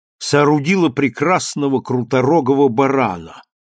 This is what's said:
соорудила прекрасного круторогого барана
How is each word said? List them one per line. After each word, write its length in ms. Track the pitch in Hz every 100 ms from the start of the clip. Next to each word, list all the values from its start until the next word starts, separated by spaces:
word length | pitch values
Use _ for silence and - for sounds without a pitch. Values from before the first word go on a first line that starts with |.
| _ -
соорудила 720 | - 143 147 151 143 190 160
прекрасного 960 | 127 139 - 147 180 - - 139 131
круторогого 840 | - 127 117 131 127 170 127 139 139
барана 720 | 113 135 135 117 87 82 - - _